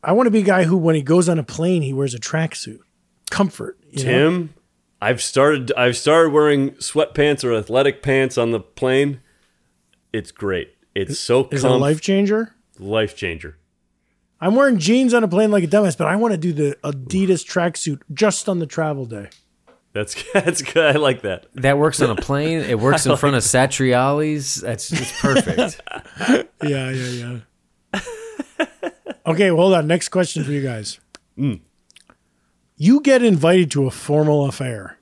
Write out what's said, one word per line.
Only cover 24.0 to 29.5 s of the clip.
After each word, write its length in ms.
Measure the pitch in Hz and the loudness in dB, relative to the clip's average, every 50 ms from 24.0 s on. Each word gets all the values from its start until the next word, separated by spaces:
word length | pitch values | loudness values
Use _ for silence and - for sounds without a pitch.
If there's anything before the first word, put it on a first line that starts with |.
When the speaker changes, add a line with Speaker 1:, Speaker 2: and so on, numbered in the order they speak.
| 131 139 143 147 156 151 151 147 139 - - | 2 2 0 0 -2 -2 -2 -4 -6 -6 -8
Speaker 3:
That's, 360 | 127 87 107 117 - - - | -6 -6 -8 -8 -8 -8 -6
it's 300 | 165 160 - - - - | -6 -6 -6 -6 -6 -2
perfect. 580 | - 139 131 - - - - - - - - - - | 0 2 2 2 0 0 -2 -2 -2 -4 -6 -12 -16
Speaker 1:
<laughs> 640 | - - - - - - - - - 269 - - - _ _ 156 | -14 -14 -14 -16 -18 -12 -6 2 2 2 2 2 -6 _ _ -6
Yeah, 280 | 147 143 135 131 127 | -4 -4 -4 -4 -6
yeah, 180 | 131 127 127 127 | -6 -8 -8 -8
yeah. 300 | 123 120 120 123 123 117 - _ _ _ _ _ _ _ _ _ - 202 - 494 466 440 453 453 440 415 - _ _ - - - _ _ - - _ _ _ - - _ _ | -8 -10 -10 -12 -12 -14 -16 _ _ _ _ _ _ _ _ _ -10 -10 -10 -10 -16 -16 -16 -16 -14 -14 -14 _ _ -8 -8 -8 _ _ -12 -12 _ _ _ -18 -18 _ _
Okay, 260 | 165 165 165 202 185 | -2 0 2 2 2